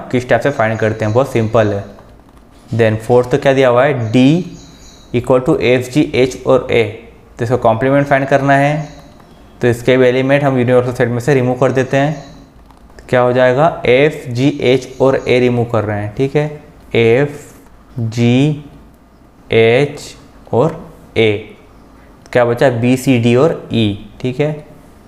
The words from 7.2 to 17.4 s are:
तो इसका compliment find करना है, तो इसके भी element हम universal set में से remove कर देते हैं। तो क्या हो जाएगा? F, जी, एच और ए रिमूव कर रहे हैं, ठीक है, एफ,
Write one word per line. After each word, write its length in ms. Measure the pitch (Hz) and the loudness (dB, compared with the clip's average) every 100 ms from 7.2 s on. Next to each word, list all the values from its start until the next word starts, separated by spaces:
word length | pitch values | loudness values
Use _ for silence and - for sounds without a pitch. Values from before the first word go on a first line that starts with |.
| - - | -20 -8
तो 40 | |
इसका 120 | 113 123 | -4 0
compliment 480 | 117 113 131 143 143 | 0 0 0 0 0
find 180 | 135 139 | 0 0
करना 260 | 139 139 139 | 0 2 2
है, 320 | 143 151 151 - - - - - - - | 2 -2 -8 -14 -20 -20 -20 -20 -20 -4
तो 60 | 120 | -2
इसके 300 | 120 120 131 | 0 2 2
भी 80 | 127 | 4
element 380 | 127 131 143 | 2 0 0
हम 140 | 143 131 | 0 0
universal 340 | 123 123 123 | 2 2 0
set 160 | 120 120 | -2 -2
में 100 | 120 | -2
से 140 | 123 | 0
remove 220 | 135 123 127 | 0 0 0
कर 160 | 135 | 0
देते 260 | 127 127 135 | 0 -2 0
हैं। 160 | 143 151 - - - - - - - | -2 -4 -12 -20 -20 -20 -20 -20 -20
तो 140 | - - | -20 -2
क्या 120 | 127 | 0
हो 120 | 123 | 2
जाएगा? 480 | 123 127 127 165 - - | 2 2 4 0 0 2
F, 420 | 127 151 156 131 | 4 2 -2 -8
जी, 200 | 120 139 147 | -2 0 0
एच 240 | 120 131 - - | 0 0 -2 -2
और 140 | 131 131 | 0 0
ए 220 | - 123 | 0 0
रिमूव 260 | 123 123 117 | 2 0 -2
कर 180 | 110 | -2
रहे 140 | 104 104 | -2 -4
हैं, 160 | 104 - | -6 -4
ठीक 200 | 135 147 | -4 -2
है, 100 | 151 - - - - 120 | -4 -6 -18 -20 -6 0
एफ, 460 | 113 120 143 - | 2 2 0 -4